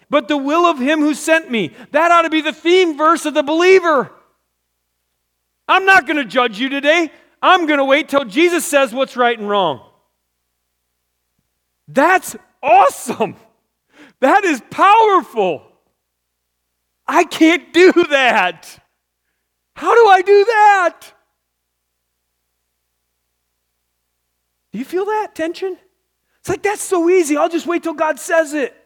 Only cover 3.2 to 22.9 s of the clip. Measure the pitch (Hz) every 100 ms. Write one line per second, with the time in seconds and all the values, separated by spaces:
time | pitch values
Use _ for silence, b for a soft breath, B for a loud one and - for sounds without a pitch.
3.2 | 302 294 285 320 359 381 339 285 175 _
4.2 | _ _ _ _ _ _ _ _ _ _
5.2 | _ _ _ _ - 359 381 381 269 302
6.2 | 233 226 247 196 262 277 277 330 320 b
7.2 | b b 285 370 311 294 269 285 - 277
8.2 | 247 208 349 339 - 285 262 247 262 240
9.2 | 240 233 208 202 175 123 - _ _ _
10.2 | _ _ _ _ _ _ _ _ _ _
11.2 | _ _ _ _ _ _ _ 156 311 370
12.2 | - - _ _ 262 370 539 - - -
13.2 | 202 - _ _ _ _ _ b b _
14.2 | 262 381 392 262 - - 370 453 440 381
15.2 | 226 226 185 143 _ _ _ _ _ _
16.2 | _ _ _ _ _ _ _ _ - 294
17.2 | 349 - 320 339 - 320 359 330 339 277
18.2 | 254 214 180 165 - - _ _ _ _
19.2 | _ _ _ _ _ - 330 453 440 381
20.2 | 370 403 403 440 415 403 339 - - _
21.2 | _ _ _ _ _ _ _ _ _ _
22.2 | _ _ _ _ _ _ _